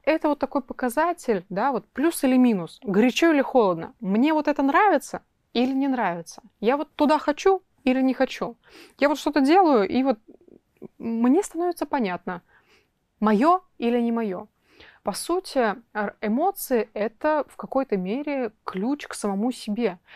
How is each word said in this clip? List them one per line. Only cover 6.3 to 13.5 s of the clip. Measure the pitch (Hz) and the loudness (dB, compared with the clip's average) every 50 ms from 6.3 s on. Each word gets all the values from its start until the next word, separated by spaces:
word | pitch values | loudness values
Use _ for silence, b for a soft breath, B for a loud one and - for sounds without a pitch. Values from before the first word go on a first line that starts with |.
| - - _ - _ _ | -18 -20 _ -20 _ _
Я | - 214 262 285 | -2 0 0 0
вот | 311 - _ | -4 -8 _
туда | - 294 269 311 294 | 0 2 2 2 2
хочу | - - 294 - - 392 392 370 - _ _ _ _ | 0 -2 -4 0 2 2 2 2 -2 _ _ _ _
или | 254 254 262 | 0 2 2
не | 262 262 247 | 2 0 2
хочу? | - 262 254 - - 190 170 233 _ B B B B B B B - | 0 -2 -2 -2 -8 -8 -8 -8 _ B B B B B B B 0
Я | 269 285 | 2 2
вот | 302 269 | 2 0
что-то | - 311 294 302 | -2 -2 0 2
делаю, | 269 269 320 392 381 320 285 226 196 - | 4 6 6 6 6 6 6 4 2 2
и | - 247 262 | 0 0 0
вот | 269 254 - _ - - _ _ _ - - _ _ _ _ - - _ _ | 0 -2 -2 _ -18 -20 _ _ _ -20 -20 _ _ _ _ -20 -20 _ _
мне | - 226 226 226 233 247 269 359 415 | -8 -6 -2 0 2 4 4 2 0
становится | - - 330 349 359 339 - - | -2 -4 -4 -4 -4 -4 -4 -6
понятно, | - - 285 226 190 175 170 - - 180 175 b b b b b b b b b b _ _ _ _ _ _ | -4 -2 -2 -2 -2 -4 -6 -8 -10 -10 -10 b b b b b b b b b b _ _ _ _ _ _
моё | 208 208 214 202 254 320 | 0 2 2 4 4 4